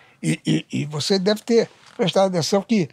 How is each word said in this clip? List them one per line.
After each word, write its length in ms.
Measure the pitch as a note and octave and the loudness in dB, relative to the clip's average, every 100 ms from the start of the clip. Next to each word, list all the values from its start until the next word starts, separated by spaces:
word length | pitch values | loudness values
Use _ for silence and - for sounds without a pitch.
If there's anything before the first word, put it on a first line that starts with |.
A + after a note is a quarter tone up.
| _ _ | _ _
E, 160 | D#3+ D#3 - | -4 -4 -2
e, 200 | - - | -2 -2
e 140 | C3 D3 | -6 -6
você 320 | D3+ - G3 | -6 -2 0
deve 240 | F#3 G#3+ | 0 -2
ter 260 | - A#3 G3 - - - | 0 0 0 -4 -14 -4
prestado 300 | G3 F#3+ G3 | 0 2 2
atenção 340 | F3+ C#3 G3+ | 0 0 0
que 260 | - A3 D#3 | 2 0 0